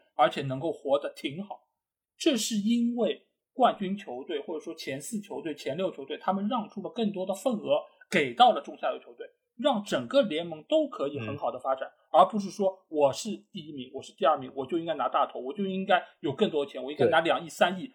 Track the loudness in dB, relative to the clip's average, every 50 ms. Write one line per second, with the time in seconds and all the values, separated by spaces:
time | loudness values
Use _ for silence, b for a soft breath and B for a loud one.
0 | _ _ _ 2 2 2 2 -2 -4 -4 -4 -4 -4 -4 -4 -4 0 0 0 0
1 | 0 -4 -8 -8 -8 -8 -8 -8 -10 -12 -14 -16 _ _ _ _ _ _ _ _
2 | _ _ _ _ 2 2 2 2 0 -2 -2 -2 0 2 2 2 2 0 0 0
3 | 0 0 0 -2 _ _ _ _ _ _ _ 4 4 4 4 2 -2 -4 -4 -4
4 | -6 -8 -10 -10 -8 -6 -6 -6 -6 -6 -8 -8 -8 -10 -10 -10 -8 -8 -8 -8
5 | -8 -8 -8 -8 -8 -8 -10 -8 -6 -6 -8 -6 -6 -6 -4 -2 -2 -4 -4 -8
6 | -10 -10 -10 -4 -2 0 0 0 0 0 -2 -2 -4 -6 -8 -10 -10 -8 -4 -2
7 | -2 -2 -2 -2 -4 -4 -4 -2 0 0 0 0 0 2 2 0 b b b b
8 | b _ 0 2 2 2 6 8 8 8 8 4 -2 -8 -10 -6 -4 -4 -4 -4
9 | -10 -16 -16 -16 -16 -18 _ _ _ _ _ -2 0 0 0 0 -2 -2 -4 -4
10 | -4 2 2 2 2 2 0 -4 -4 -6 -8 -12 -4 0 2 2 2 0 -2 -4
11 | -4 -4 -4 -4 -6 -6 -6 -4 -4 -4 -4 -4 -2 -2 -2 -2 -4 -8 -12 _
12 | _ _ 6 8 8 8 4 -2 -6 -6 -4 0 0 0 0 -4 _ _ 2 4
13 | 4 4 4 0 -6 -8 -8 -8 -12 _ -14 -12 -12 -10 -12 -12 -12 -12 -12 -12
14 | -14 -14 -6 _ 4 4 4 2 0 -6 -8 -8 -6 -2 -2 -2 -2 -2 -2 -2
15 | -2 0 2 2 0 0 -2 -6 -8 -6 -4 -4 -4 -4 -4 -4 2 2 2 2
16 | B B B _ -4 -4 0 0 0 2 2 0 -2 -2 -6 -8 -8 -6 0 2
17 | 4 6 6 4 4 4 2 0 -2 -6 0 2 2 2 2 -2 -8 -10 -12